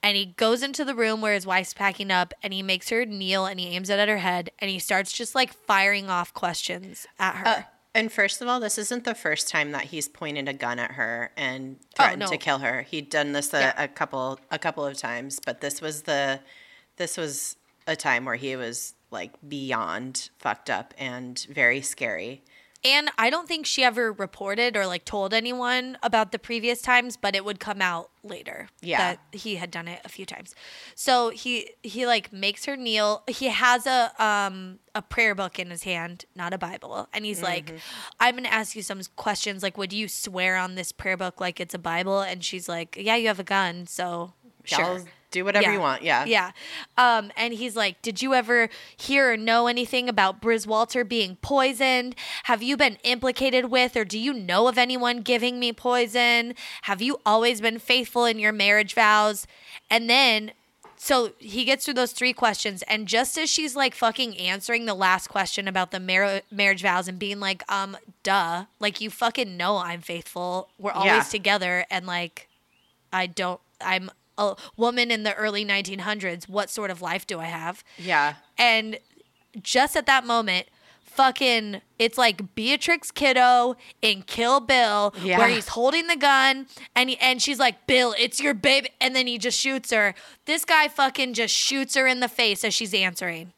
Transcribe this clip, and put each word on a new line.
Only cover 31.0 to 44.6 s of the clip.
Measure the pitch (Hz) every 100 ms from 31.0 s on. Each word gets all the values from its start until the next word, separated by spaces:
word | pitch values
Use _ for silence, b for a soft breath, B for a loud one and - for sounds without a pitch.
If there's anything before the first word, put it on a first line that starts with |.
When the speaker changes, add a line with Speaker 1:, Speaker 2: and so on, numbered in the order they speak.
| - 254 233
Speaker 1:
he, | 226 254 240 - -
he, | 233 208 247
like, | 226 -
makes | 190 196 202 -
her | 277
kneel. | 240 220 208 208 -
He | 226 262
has | 208 247 247 254
a, | 262 233 -
um, | 220 208 202 190 185 185 _
a | 214
prayer | - - 226
book | 196 190 -
in | 180
his | 170
hand, | 190 175 170 175 - 185
not | 175
a | 185
Bible. | 170 - 127 107 107
And | 202
he's | 214 190
like, | 180 175 151
Speaker 2:
Mm-hmm. | 160 B B B _
Speaker 1:
"I'm | 240 247
gonna | 247
ask | 226 214 220
you |
some | 190 196 185 -
questions. | - 202 214 196
Like, | 196 180
would | 190
you | 202 214
swear | - - 185 185 185
on | 185 185
this | 175
prayer | - 190 185
book | 185 -
like | 180 170
it's | 175
a | 175
Bible?" | 170 165 185 196
And | 196 185
she's | 175 185 175
like, | 170 165 -
"Yeah, | 202 233
you | 226
have | 196
a | 185
gun, | 196 185 175 175
so | - 180 170 175 _ _ _